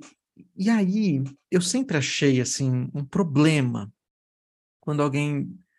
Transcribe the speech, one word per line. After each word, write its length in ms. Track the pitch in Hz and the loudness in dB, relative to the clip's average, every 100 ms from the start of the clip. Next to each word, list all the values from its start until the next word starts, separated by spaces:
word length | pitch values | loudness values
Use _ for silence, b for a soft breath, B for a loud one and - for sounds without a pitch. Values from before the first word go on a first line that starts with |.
| - _ _ - - - | -12 _ _ -20 -16 -4
e 140 | 202 | 0
aí, 540 | 220 185 208 202 139 135 - - | 2 2 2 2 0 -2 -10 -4
eu 100 | 185 | -2
sempre 380 | 175 254 269 156 | 0 -2 -2 -2
achei, 420 | 131 - 143 127 | -2 0 2 2
assim, 480 | 120 - 131 127 131 | 0 -2 -2 -2 -4
um 100 | 143 | -6
problema 880 | 139 185 170 139 156 151 123 117 104 - _ _ _ _ _ _ _ _ | -4 -2 0 4 4 4 0 -2 -8 -16 _ _ _ _ _ _ _ _
quando 220 | - 147 | -4 0
alguém 560 | 147 143 147 143 135 - _ | 0 0 -2 -2 -4 -10 _